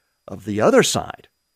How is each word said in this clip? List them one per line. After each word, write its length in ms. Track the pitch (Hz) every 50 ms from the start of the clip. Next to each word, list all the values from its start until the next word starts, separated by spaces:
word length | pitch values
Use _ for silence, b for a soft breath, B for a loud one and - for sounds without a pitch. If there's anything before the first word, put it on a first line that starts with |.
| _ _ _ _ _
of 180 | - 95 95 95
the 160 | 107 101 104
other 220 | 117 208 262 233
side 460 | 160 - - 98 76 - - - - _ _ _ _ _ _